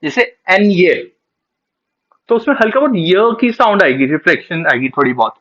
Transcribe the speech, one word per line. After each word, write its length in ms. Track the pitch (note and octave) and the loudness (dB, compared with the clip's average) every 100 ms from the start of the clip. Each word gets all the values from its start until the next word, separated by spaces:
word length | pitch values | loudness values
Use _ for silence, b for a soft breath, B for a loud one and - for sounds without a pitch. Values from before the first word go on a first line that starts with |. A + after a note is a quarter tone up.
जैसे 180 | G3+ - A#3+ - - | -6 -4 -4 -4 -2
एन 140 | F#3+ G#3 | 2 2
ये, 220 | F#3 F3 C3 B2 _ _ _ _ _ _ _ _ _ _ _ _ | 2 2 0 -4 _ _ _ _ _ _ _ _ _ _ _ _
तो 60 | A#3 | -4
उसमें 200 | A3+ C#4+ | 0 0
हल्का 240 | A3 A#3+ | 0 0
बहुत 120 | D4 A3 | 0 0
य 400 | E3 F#3 A3+ A3+ | 0 2 2 0
की 100 | B3 | -2
साउंड 320 | A3+ A#3+ G3+ | 0 0 2
आएगी, 220 | F3 C3 C3+ | 2 2 -2
रिफ्लेक्शन 600 | D3+ - D#3+ - E3 D#3+ | -2 0 -2 -4 -6 -2
आएगी 220 | B2+ C3 | -2 -2
थोड़ी 240 | B2+ C3+ | -2 -2
बहुत। 220 | B2 A2+ - | 0 -4 -4